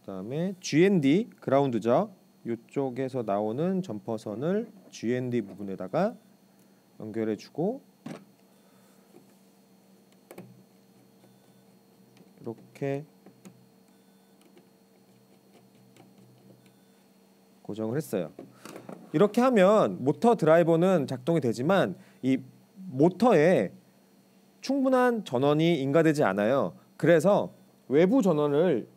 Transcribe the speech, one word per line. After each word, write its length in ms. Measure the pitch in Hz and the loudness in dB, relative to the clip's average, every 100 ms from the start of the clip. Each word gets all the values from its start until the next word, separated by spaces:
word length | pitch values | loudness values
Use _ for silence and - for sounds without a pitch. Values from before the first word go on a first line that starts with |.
그다음에 540 | - 95 98 143 185 185 | -14 -12 -10 -6 -6 -8
지엔디 680 | - 143 185 196 135 165 240 - | -2 2 4 4 2 0 -2 -10
그라운드죠. 760 | - 135 143 117 110 131 214 - _ _ 117 | 0 0 2 -2 0 0 0 -10 _ _ -10
이쪽에서 760 | 113 _ - 135 123 135 127 | -10 _ -6 -6 -6 -8 -6
나오는 600 | 107 101 107 120 175 190 | -4 -2 -2 -4 -4 -4
점퍼선을 920 | 185 107 - 110 - 104 151 202 240 - - | -6 -10 -8 -8 -8 -8 -4 -4 -6 -16 -20
지엔디 520 | - 110 127 127 120 | -10 -4 -4 -2 -4
부분에다가 720 | 101 95 101 95 92 160 202 240 _ _ _ _ _ _ _ _ | -6 -12 -12 -10 -6 -2 -4 -6 _ _ _ _ _ _ _ _
연결해주고, 840 | 107 107 110 104 - - 180 269 _ _ - - - _ _ _ _ _ _ _ _ - _ _ _ _ _ _ _ _ _ _ _ - - - _ _ _ _ _ _ _ _ _ _ _ _ _ _ _ _ - _ | -10 -6 -4 -6 -10 -6 -6 -6 _ _ -18 -18 -20 _ _ _ _ _ _ _ _ -20 _ _ _ _ _ _ _ _ _ _ _ -20 -20 -20 _ _ _ _ _ _ _ _ _ _ _ _ _ _ _ _ -20 _
이렇게 640 | 117 113 - - 139 139 156 _ - _ - _ _ _ _ _ _ _ _ _ _ _ _ _ _ _ _ _ _ _ _ _ _ _ _ _ - _ - _ - - _ _ _ _ _ _ _ _ _ _ | -14 -14 -18 -10 -6 -6 -10 _ -20 _ -20 _ _ _ _ _ _ _ _ _ _ _ _ _ _ _ _ _ _ _ _ _ _ _ _ _ -20 _ -20 _ -20 -20 _ _ _ _ _ _ _ _ _ _
고정을 380 | - 107 110 135 | -14 -8 -4 -4
했어요. 340 | 156 101 78 - - - - - - - - | -4 -6 -6 -12 -20 -20 -20 -18 -18 -20 -6
이렇게 300 | 151 202 208 | 2 2 2
하면 600 | 254 240 185 214 131 87 | 2 4 4 4 2 0
모터 340 | 127 156 233 226 | -4 0 2 2
드라이버는 680 | 151 165 165 165 180 180 135 | 4 6 6 4 4 2 -2
작동이 320 | 131 - 165 | -6 -2 0
되지만 540 | 131 107 139 196 123 180 - _ | 0 -2 0 2 0 -4 -16 _
이 160 | 127 131 - _ _ - 185 | -2 -2 -4 _ _ -18 -12
모터에 840 | 131 160 180 247 180 160 165 92 - _ _ _ _ _ _ _ _ | 2 2 4 2 4 4 2 0 -6 _ _ _ _ _ _ _ _
충분한 640 | - 277 262 254 247 233 | -6 -2 0 2 2 0
전원이 580 | 185 123 139 151 165 165 | -4 0 2 2 2 0
인가되지 420 | 135 147 160 147 | 2 2 2 2
않아요. 560 | 113 98 104 135 95 - _ _ | 0 0 0 0 -2 -8 _ _
그래서 540 | 156 170 165 196 92 - _ _ _ | 2 4 4 0 -2 -10 _ _ _
외부 340 | 131 185 269 | 2 4 4
전원을 640 | 190 151 147 143 180 127 - | 2 0 0 2 2 0 -4